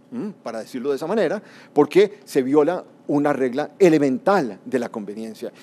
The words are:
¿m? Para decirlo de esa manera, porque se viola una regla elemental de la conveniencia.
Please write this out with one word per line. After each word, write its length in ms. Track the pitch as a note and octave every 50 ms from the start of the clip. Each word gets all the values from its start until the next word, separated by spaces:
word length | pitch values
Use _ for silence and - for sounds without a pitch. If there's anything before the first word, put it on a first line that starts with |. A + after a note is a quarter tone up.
| _ _ -
¿m? 200 | A#2 E3+ G#3+ - - -
Para 160 | A#2 A2+ A2+
decirlo 300 | G#2+ - - B2+ A#2 C#3+
de 60 | C#3
esa 100 | B2+ D#3+
manera, 340 | D#3+ G#3 A3+ F#3 D3 F#3 G#3+ - - - - - - -
porque 460 | A3 - - - F3+ G#3 G3 - - -
se 180 | - - D3 B2+
viola 420 | C3 C#3+ D3+ D3 D#3+ F3+ F3 - - _ _ _
una 260 | - C#3+ C#3+ C#3+ D3 D3
regla 380 | B2 C3+ B2 A#2+ C#3 D3 - - -
elemental 800 | G3 F3 D#3 D3 C#3+ C#3 B2+ A#2 - F#3 G3+ F#3+ D3 A2 G2 F#2 -
de 140 | B2+ B2 B2+
la 80 | A#2 G#2
conveniencia. 640 | - A#2 G2+ G2 G2+ A2 A2+ A2 G#2+ - A2+ G#2+ - -